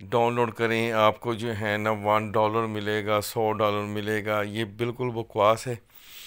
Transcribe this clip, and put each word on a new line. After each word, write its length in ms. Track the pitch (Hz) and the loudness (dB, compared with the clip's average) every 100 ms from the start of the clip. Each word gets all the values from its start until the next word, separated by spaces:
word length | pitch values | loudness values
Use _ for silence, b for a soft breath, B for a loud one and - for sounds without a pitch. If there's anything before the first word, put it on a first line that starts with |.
डाउनलोड 500 | 95 117 117 120 117 | -2 2 2 2 0
करें, 380 | 110 117 113 113 | 0 0 2 2
आपको 440 | 110 107 107 120 113 | 4 4 4 -4 -4
जो 160 | 117 | -4
है 260 | 104 107 104 | -4 -2 0
ना, 140 | 107 | 0
वन 400 | 107 104 107 107 | 0 2 2 2
डॉलर 360 | 110 107 110 113 | 2 2 2 -2
मिलेगा, 520 | 107 104 107 101 104 | -4 -2 -2 0 0
सौ 320 | 104 120 110 | 0 -2 0
डॉलर 340 | 107 107 104 104 | 2 0 0 -4
मिलेगा, 560 | 104 104 107 104 107 | -6 -4 -4 -2 -2
ये 240 | 104 107 107 | -2 -4 -6
बिल्कुल 440 | 104 120 120 123 | -4 -6 -4 -6
बकवास 580 | 113 113 107 104 113 127 | -6 -6 4 4 4 -2
है। 140 | 117 _ B B B | -10 _ B B B